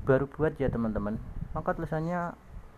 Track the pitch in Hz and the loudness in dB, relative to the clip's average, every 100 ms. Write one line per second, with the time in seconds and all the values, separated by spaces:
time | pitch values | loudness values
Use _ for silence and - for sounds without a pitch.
0 | - 131 139 - 156 151 131 117 113 104 | 6 6 4 2 0 2 0 2 0 0
1 | 104 113 - - - 160 170 175 165 156 | -2 -4 -6 -8 -6 -4 -2 -2 0 -2
2 | 160 175 170 - - - - | 0 -2 -4 -6 -14 -16 -16